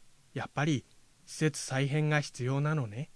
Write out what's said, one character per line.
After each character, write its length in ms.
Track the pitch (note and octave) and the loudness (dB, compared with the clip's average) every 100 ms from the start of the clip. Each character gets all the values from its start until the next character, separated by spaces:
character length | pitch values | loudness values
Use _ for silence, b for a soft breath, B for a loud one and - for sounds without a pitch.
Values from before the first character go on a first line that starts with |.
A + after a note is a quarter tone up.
| - - - | -20 -20 -12
や 120 | - - | -8 -6
っ 40 | |
ぱ 120 | - | -2
り 200 | D3+ C3 - - - - - | 0 0 -2 -16 -20 -20 -18
施 100 | - | 0
設 260 | D#3 - | 0 0
再 240 | - C3+ C#3 | -4 -2 0
編 220 | D3+ D3+ | 2 4
が 120 | D3+ | 2
必 220 | C#3+ - | 0 -4
要 180 | B2 C#3 | 0 0
な 140 | D3 | 2
の 140 | D#3 A#2 | 0 -2
ね。 220 | G#2 D#3 | -6 -10